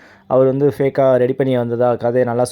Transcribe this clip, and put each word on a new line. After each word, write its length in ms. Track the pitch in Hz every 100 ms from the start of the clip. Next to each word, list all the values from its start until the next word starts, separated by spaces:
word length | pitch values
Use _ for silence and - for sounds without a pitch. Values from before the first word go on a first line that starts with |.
| - - -
அவர் 200 | 131 131
வந்து 260 | 131 143 -
ஃபேக்காக 380 | 139 135 135 127
ரெடி 160 | 123
பண்ணி 240 | 131 135 127
வந்ததா, 380 | 120 117 123
கதையை 300 | 117 120 127
நல்லா 180 | 120 120 123